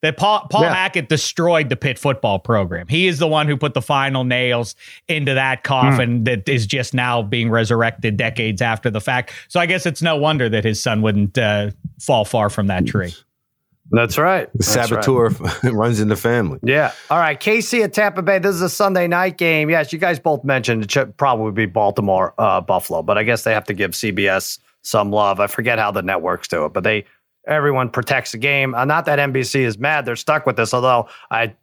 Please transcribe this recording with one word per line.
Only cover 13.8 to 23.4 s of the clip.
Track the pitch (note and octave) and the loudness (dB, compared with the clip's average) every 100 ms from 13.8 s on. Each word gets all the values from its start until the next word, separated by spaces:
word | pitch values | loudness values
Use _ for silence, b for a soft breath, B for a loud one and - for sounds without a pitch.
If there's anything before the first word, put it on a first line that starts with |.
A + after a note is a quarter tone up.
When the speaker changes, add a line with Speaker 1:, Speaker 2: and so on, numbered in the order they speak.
| - | -2
Speaker 2:
That's | A2+ A#2 - | 0 2 2
right. | D#3+ F#3+ - | 2 2 -2
Speaker 3:
The | A2+ | -4
Speaker 2:
That's | G#2+ A2 A#2 | 0 0 0
right. | A2+ | 0
Speaker 3:
saboteur | G#2+ B2+ A#2 | 2 4 2
<laughs> | - - - B2+ | 0 -4 -2 0
runs | A2 A2+ A2 | 2 2 2
in | G#2+ | 2
the | G#2+ | 0
family. | A#2 A#2+ F#2+ - | 2 0 0 -4
Speaker 2:
Yeah. | A#2 C#3 C#3+ - - | 0 2 0 -4 -2
All | D#3+ | 0
right. | E3 C#3+ | 0 0
K | G3+ A3 | 0 0
C | A3 A#3+ | 0 0
at | G#3 | 0
Tampa | - G#3 F#3+ | 2 0 0
Bay. | F3+ G3 | 0 2
This | F#3 F3+ | 2 0
is | |
a | F3+ | -2
Sunday | - G3+ F#3 F3 | 0 0 2 2
night | F3 F#3 F3+ | 0 0 0
game. | E3+ D#3+ D3+ | 0 2 2
Yes, | E3 D3 | 2 0
you | D#3+ | -2
guys | F3 D#3+ | -2 0
both | E3 D3 | 0 -2
mentioned | C#3 C3 A2+ A#2 | 0 0 0 -2
it | G#2 | 0
should | C#3+ B2+ - | -2 -2 0
probably | C#3 A#2 A2 | 0 2 -2
be | G#2 G#2+ | -2 -2
Baltimore, | F2+ G2+ - G2+ F#2 F#2 - | 2 0 0 0 2 0 0
uh, | G#2+ F#2 | 0 0
Buffalo, | F2 F#2 - E2+ | 0 -2 -2 -6
but | D#2+ G#2 | 0 0
I | |
guess | A2 A#2 | 0 0